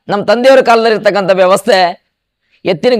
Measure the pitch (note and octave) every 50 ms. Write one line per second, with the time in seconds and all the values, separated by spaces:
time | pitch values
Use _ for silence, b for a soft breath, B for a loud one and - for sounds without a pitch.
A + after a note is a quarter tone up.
0 | _ - F#3+ G#3 F#3+ - G#3 A#3 B3 C4 C4+ C4 B3+ A#3+ A#3 A3+ A3 A#3 A3 G3+
1 | G#3 G#3 F#3+ G3+ G3 F3 G3 F#3 F#3 F3+ F#3+ F#3+ - - A3 F#3+ F3+ E3+ F#3 -
2 | _ _ _ _ _ _ _ _ _ _ _ _ - - F#3 D3+ - B3 B3+ A3+